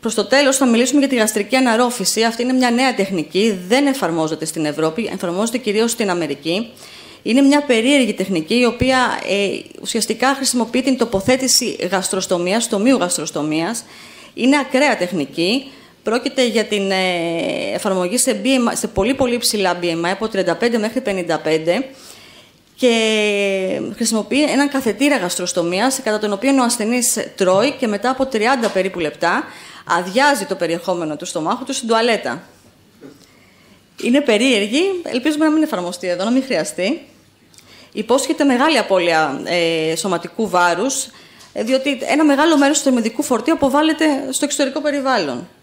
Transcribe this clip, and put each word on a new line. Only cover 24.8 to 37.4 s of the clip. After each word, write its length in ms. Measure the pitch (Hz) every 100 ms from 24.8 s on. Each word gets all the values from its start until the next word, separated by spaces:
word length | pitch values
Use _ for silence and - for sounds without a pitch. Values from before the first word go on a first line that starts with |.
| 240 208 285 277
γαστροστομίας, 840 | 180 - 180 - 170 180 247 262
κατά 160 | 226 214
τον 140 | 214
οποίο 220 | 202 254 277
ο 20 |
ασθενής 540 | 240 233 214 247 240 - - -
τρώει 360 | 185 190 254
και 160 | 285 233
μετά 220 | 202 240
από 160 | 262 269
τριάντα 440 | 226 220 269 220
περίπου 300 | 190 185 180
λεπτά 440 | 156 - 170 214 - - - - -
αδειάζει 600 | 170 180 196 285 277 190
το 100 | 185
περιεχόμενο 600 | 170 170 175 175 160 151
του 100 | 180
στομάχου 380 | 175 160 240
του 100 | 262
στην 140 | 269 226
τουαλέτα. 560 | 226 240 214 127 135 - - - _ _ _ - - - _ - _ _ _ _ -
Είναι 180 | - 269
περίεργη, 600 | 285 208 262 226 208 254 381 370
ελπίζουμε 420 | 339 254 269 302 311
να 60 |
μην 120 | 311
εφαρμοστεί 440 | 302 202 175 180 185
εδώ, 160 | 175
να 80 | 202
μην 120 | 254
χρειαστεί. 580 | 262 190 - - 190 330 - - _ _